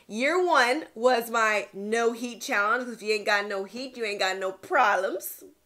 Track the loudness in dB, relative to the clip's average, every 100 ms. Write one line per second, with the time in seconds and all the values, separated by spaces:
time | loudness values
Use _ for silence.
0 | -10 -2 0 2 4 4 4 0 -4 0
1 | 2 2 0 2 2 2 -4 -10 -2 0
2 | 0 0 -8 -10 -2 0 2 0 -2 -8
3 | -2 -2 2 0 0 -6 -6 -10 -12 -6
4 | -6 -2 -2 -2 -6 -6 0 4 4 4
5 | 0 -4 -10 -14 -20 _